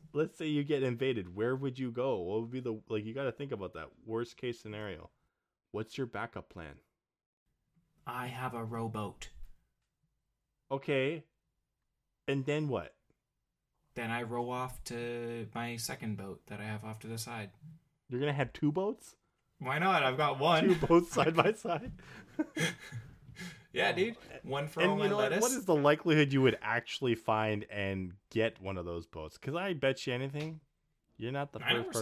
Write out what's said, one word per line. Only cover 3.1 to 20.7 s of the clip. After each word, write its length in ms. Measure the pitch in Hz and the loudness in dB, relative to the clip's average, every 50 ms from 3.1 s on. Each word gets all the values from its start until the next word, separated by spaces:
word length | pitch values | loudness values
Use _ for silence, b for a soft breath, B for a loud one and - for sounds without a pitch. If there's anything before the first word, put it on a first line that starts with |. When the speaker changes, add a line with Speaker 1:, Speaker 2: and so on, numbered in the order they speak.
| 113 | -4
Speaker 1:
gotta 180 | 135 139 123 | -4 -4 -4
think 200 | 113 - 143 135 | -4 -4 -6 -6
about 220 | 123 101 95 85 - | -6 -6 -6 -8 -8
that. 140 | 80 78 - - _ - | -10 -12 -12 -14 _ -10
Worst 300 | 110 113 113 120 117 - - | -6 -4 -4 -4 -4 -8 -8
case 200 | - 123 117 - | -6 -6 -6 -6
scenario. 520 | - 107 104 107 107 101 90 78 82 - _ _ _ _ _ _ _ _ _ _ _ _ | -10 -12 -10 -8 -8 -8 -8 -10 -12 -18 _ _ _ _ _ _ _ _ _ _ _ _
What's 260 | - 104 110 - - - | -6 -6 -6 -6 -4 -6
your 80 | 131 | -6
backup 420 | 120 - 101 113 120 - - - - | -4 -4 -6 -8 -6 -8 -12 -14 -14
plan? 280 | - 95 80 76 69 - _ _ _ _ _ _ _ _ _ _ _ _ _ _ _ _ _ _ _ _ _ _ _ _ - | -14 -14 -14 -14 -16 -18 _ _ _ _ _ _ _ _ _ _ _ _ _ _ _ _ _ _ _ _ _ _ _ _ -10
Speaker 2:
I 200 | 120 120 123 123 127 | -8 -8 -6 -6 -6
have 260 | 123 127 131 127 120 | -6 -6 -6 -6 -6
a 100 | 117 113 | -6 -6
rowboat. 640 | 110 117 117 117 113 110 107 104 98 - - - - - - - - - - _ _ _ _ _ _ _ _ _ _ _ _ _ _ _ _ _ _ _ _ _ - | -4 -4 -4 -4 -4 -4 -4 -6 -6 -8 -10 -14 -14 -12 -14 -14 -14 -16 -20 _ _ _ _ _ _ _ _ _ _ _ _ _ _ _ _ _ _ _ _ _ -4
Speaker 1:
Okay. 540 | 135 135 135 - 143 135 131 143 170 156 - _ _ _ _ _ _ _ _ _ _ _ _ _ _ _ _ _ _ _ - - | -4 -2 0 2 2 2 2 2 0 -4 -8 _ _ _ _ _ _ _ _ _ _ _ _ _ _ _ _ _ _ _ -4 -2
And 160 | 135 139 131 | 0 0 2
then 240 | 147 143 151 151 143 | 0 0 0 2 0
what? 260 | 120 95 78 - - _ _ _ _ _ _ _ _ _ _ _ _ _ _ _ _ _ _ _ - | 0 0 -2 -4 -12 _ _ _ _ _ _ _ _ _ _ _ _ _ _ _ _ _ _ _ -10
Speaker 2:
Then 160 | 123 117 113 | -6 -4 -2
I 120 | 117 120 | -2 -2
row 280 | 120 110 120 120 120 123 | -2 -2 -2 -2 -2 -2
off 320 | 123 127 127 131 - - - | -2 -4 -4 -6 -6 -10 -10
to 640 | - 120 120 120 120 120 120 120 117 117 117 110 110 - | -8 -6 -4 -4 -4 -4 -4 -6 -6 -6 -6 -8 -6 -6
my 220 | 117 120 120 120 | -6 -4 -4 -4
second 400 | 113 110 - 131 - 120 110 104 | -6 -6 -6 -6 -6 -4 -4 -4
boat 260 | 98 98 98 - - _ | -4 -6 -10 -10 -12 _
that 140 | - 104 101 | -12 -10 -8
I 40 | 104 | -6
have 200 | 107 107 107 107 | -6 -6 -6 -8
off 160 | 110 110 110 | -10 -10 -10
to 60 | - 110 | -10 -8
the 100 | 113 110 | -8 -8
side. 320 | - 120 120 113 104 95 - - - - - - _ _ _ _ _ - | -6 -8 -8 -8 -8 -10 -12 -18 -20 -20 -20 -20 _ _ _ _ _ -6
Speaker 1:
You're 120 | 120 123 | -4 -2
gonna 120 | 143 147 | 0 0
have 200 | 139 143 135 117 | 2 0 0 -2
two 200 | - - 156 147 | -2 0 0 2
boats? 440 | 151 185 190 208 - - - - - _ _ _ _ _ _ _ _ - | 2 2 0 -2 -4 -6 -10 -20 -20 _ _ _ _ _ _ _ _ -8
Speaker 2:
Why 200 | 143 127 139 156 | -4 -2 0 2
not? 240 | 180 190 185 160 | 4 4 4 6
I've 140 | 135 131 127 | 4 4 4
got 220 | 139 151 143 135 135 | 4 2 2 2 4
one. 260 | 143 170 165 156 - | 4 6 6 8 8
Speaker 1:
Two 100 | 185 | 6